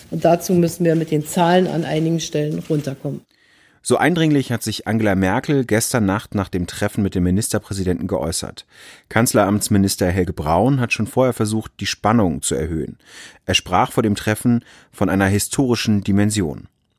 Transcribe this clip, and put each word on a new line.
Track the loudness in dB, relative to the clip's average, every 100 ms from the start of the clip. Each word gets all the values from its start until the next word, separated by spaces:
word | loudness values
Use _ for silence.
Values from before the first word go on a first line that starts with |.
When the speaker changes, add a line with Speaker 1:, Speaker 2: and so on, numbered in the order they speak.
| -10
Speaker 1:
Und | 0
dazu | 2 2 2
müssen | 2 2 2
wir | 2
mit | 2 0
den | -2
Zahlen | -2 0 4 4
an | 2 -2
einigen | -2 -2 0 -2
Stellen | -2 -4 -4 -4
runterkommen. | -4 -4 -4 -8 -8 -10 -14 _ _ _ _ _
Speaker 2:
So | -2 2
eindringlich | 2 2 2 2 0
hat | -4
sich | -4 -6 -2
Angela | 0 2
Merkel | 2 2 0 0 -2
gestern | 0 0 0 0
Nacht | 0 0 -2
nach | -4 -2
dem | -4 -6
Treffen | -4 -4 -2
mit | -2
dem | 0
Ministerpräsidenten | 2 2 0 -4 -4 -4 -2 -2
geäußert. | -2 -2 -2 -6 -8 -14 -20 -20 -20 -20 -4
Kanzleramtsminister | 0 2 2 2 2 2 2 2 2
Helge | 0 0 -2
Braun | -4 0 2 2 2
hat | 0
schon | -2 -2
vorher | 0 0
versucht, | 0 -2 -2 -6 -8
die | -8
Spannung | -2 2 4 2 0
zu | -4
erhöhen. | -4 -2 -4 -6 -10 _ -20 -20 -10 -4
Er |
sprach | -4 0 0 2
vor | 0
dem | 0
Treffen | 0 -2 0 0 0 -2 -18 _
von | -4 0
einer | 2
historischen | 2 2 0 0 0 0 0 0
Dimension. | 2 2 2 0 -2 -6 -16 _ _